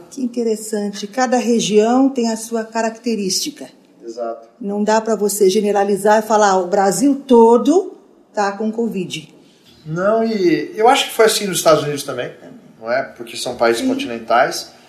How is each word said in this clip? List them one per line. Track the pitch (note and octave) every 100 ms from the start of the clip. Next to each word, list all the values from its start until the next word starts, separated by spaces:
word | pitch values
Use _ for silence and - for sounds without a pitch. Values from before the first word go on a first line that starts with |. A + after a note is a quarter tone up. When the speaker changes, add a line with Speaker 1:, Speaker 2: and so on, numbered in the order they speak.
| -
Speaker 1:
Que | -
interessante. | B3 A#3+ A3+ G#3+ - G#3 G3+ G3+ G3+
Cada | - B3+ B3
região | A3 A#3 E3+ G#3 A3 B3+ C4+
tem | C4 A3+
a | A3
sua | - A3+ A3
característica. | A3+ A3+ A3+ A#3+ G#3+ F#3+ - D#3 - C3 - _ _
Speaker 2:
Exato. | A#2 A#2 A#2 A2+ - -
Speaker 1:
Não | G3+ G#3
dá | G#3 A3
pra | A3 G#3
você | G3+ G3 F#3+
generalizar | G#3 G3+ G3+ G3+ G3 G3+ A3
e | G#3+
falar, | G#3+ G#3
"Ah, | F#3+
o | F3+
Brasil | G3+ G3 F3 C#4 C#4 -
todo | A#3+ A3+ A#3+ A#3 F4 - - _ _ _
tá | - G3+
com | G3+ A3
covid." | G#3+ A3+ F#3 D#3 D#3 - - _ _ _ - D#3
Speaker 2:
Não, | E3 G3 A3+ A3+
e | G#3+ F3 D3+ - G3+
eu | A#3
acho | C#4 -
que | -
foi | A3
assim | - G3+
nos | E3+
Estados | E3+ D3+
Unidos | C#3+ C#3
também, | - B2 C3+
Speaker 1:
Também. | - C3 - - _
Speaker 2:
não | A2+
é? | B2+
Porque | - - A#2 -
são | C3+ A#2
países | A#2 B2
Speaker 1:
Sim. | C3
Speaker 2:
continentais. | - B2 A#2 A2+ A#2 C#3 - - -